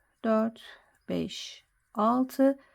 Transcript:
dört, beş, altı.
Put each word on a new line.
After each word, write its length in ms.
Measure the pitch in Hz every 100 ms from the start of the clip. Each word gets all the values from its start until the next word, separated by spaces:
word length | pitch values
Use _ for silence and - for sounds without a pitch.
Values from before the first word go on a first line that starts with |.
| _ _
dört, 360 | 226 220 226 226 - - _ _ -
beş, 560 | 180 - - - - _ _ _
altı. 640 | - 214 254 262 - 269 277 _